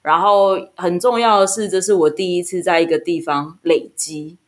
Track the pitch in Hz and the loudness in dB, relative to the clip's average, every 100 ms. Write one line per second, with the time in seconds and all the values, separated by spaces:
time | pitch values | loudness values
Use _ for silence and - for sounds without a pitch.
0 | 147 165 196 202 196 185 - - 175 175 | 2 2 4 4 4 0 -6 -6 -4 0
1 | 247 233 233 208 190 226 208 185 190 190 | 0 0 2 4 2 0 -2 -2 0 2
2 | 226 226 185 180 175 180 170 165 170 156 | 2 0 -2 -2 -4 -4 0 0 2 0
3 | 175 165 160 143 147 170 170 - 160 - | -2 -4 -2 -4 -6 -8 0 0 -2 -10
4 | - 156 151 175 | -8 -10 -14 -18